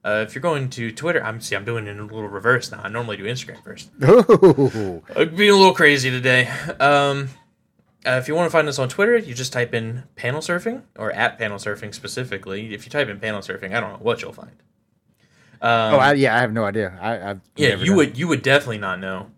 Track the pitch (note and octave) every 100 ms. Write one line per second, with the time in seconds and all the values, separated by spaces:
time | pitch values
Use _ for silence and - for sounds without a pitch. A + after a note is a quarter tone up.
0 | - G#2+ A2 C3 E3+ D3 C3 B2 A#2 A2
1 | D#3 D#3+ A2 A2+ - G2 G2+ A#2 G#2 G#2
2 | G#2 A2 G#2 G2 A2+ B2 - - G2 A2+
3 | A#2 G2+ G2+ B2+ - - - - - -
4 | C#3 A#3 A3+ G3 F#3+ C#3+ C3 A2 G2 E2+
5 | - - D#3+ E3 G#3 G3 F#3+ E3+ D3+ C#3
6 | B2+ B2+ B2+ B2+ B2 - D#3+ - C#3 C#3+
7 | C#3+ C#3 C#3 - _ _ _ _ _ _
8 | - B2+ B2+ D#3 E3+ D#3+ D3 C3+ B2+ -
9 | G#3 A#3+ F3 A#2+ B2+ B2 A#2+ A#2 A2+ B2
10 | - - A#2+ C#3+ D#3 F3 A3+ C4 _ -
11 | G#2+ F#2+ A#2 - A2 G2+ G#2+ G2+ G#2+ -
12 | - - B2 G2 F#2+ G2 A2 G#2 - D3
13 | B2+ G2 A2 G#2 F#2+ F#2+ G2 A2 G#2 G2
14 | A#2 A2+ - - - _ _ _ _ _
15 | _ _ _ _ _ _ A#2 A#2 A2 C#3
16 | C3+ C#3+ C3 A2+ B2 A2+ G#2 G#2+ G2 F#2
17 | G2+ A2+ G2 G2+ _ - C3+ G2 D3 F#3+
18 | C#3+ B2 E3+ C#3 C3 C#3+ C3+ G#2+ G2 F#2
19 | F#2+ F#2 G2